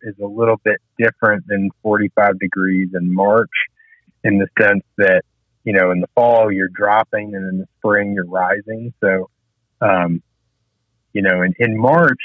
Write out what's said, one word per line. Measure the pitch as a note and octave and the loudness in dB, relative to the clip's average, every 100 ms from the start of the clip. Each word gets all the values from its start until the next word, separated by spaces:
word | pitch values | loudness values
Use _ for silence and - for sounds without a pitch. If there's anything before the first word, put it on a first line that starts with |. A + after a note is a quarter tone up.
is | A2+ G2 | -14 -10
a | G2+ | -10
little | G#2+ A#2 A2 | -2 0 0
bit | G#2+ G#2 _ - | 0 -4 _ -2
different | A2+ - A2 G#2 - | -2 2 0 0 -2
than | G2+ G2 - | -4 -4 -4
forty-five | G#2+ G#2 G2+ - G2+ F#2+ | -2 0 0 2 2 0
degrees | F#2+ F#2+ F#2+ F#2 F#2 | -6 -2 0 0 -2
in | F#2 F2 | -4 -2
March, | F#2 G2+ A2 A2 - - _ _ _ _ _ | 0 2 2 0 -6 -8 _ _ _ _ _
in | G#2 G2+ | -2 0
the | G2 - | 0 2
sense | G#2 G2+ - - | 2 2 -4 0
that, | G2 F#2 - _ _ _ | 2 2 -2 _ _ _
you | - | -2
know, | G2 F2+ | 0 2
in | F2+ | 0
the | F2 | -2
fall | - A#2+ A#2 A2 | 2 4 4 2
you're | F#2+ F#2 | 0 -4
dropping | F#2 G#2 A2 A2 G#2+ G#2 | -2 0 2 0 -6 -6
and | G2 F#2+ | -10 -6
in | F#2 | -8
the | F#2 _ | -8 _
spring | A2 G#2 G2+ | 0 0 0
you're | G2+ F2 | -4 -4
rising. | F#2 F2+ G2+ G#2+ A2+ A#2+ - | -4 -2 -4 -6 -12 -12 -4
So, | G2 F#2+ F#2 _ _ _ _ _ | -2 -2 -6 _ _ _ _ _
um, | A2 F#2+ F2 E2+ _ _ _ _ _ _ _ _ _ | 0 0 0 -4 _ _ _ _ _ _ _ _ _
you | G#2 | -2
know, | G2 F2+ | 0 0
in, | F2+ F2+ | -2 -2
in | A#2+ A2 | -2 0
March | B2 D#3+ D#3+ B2 | 2 4 2 0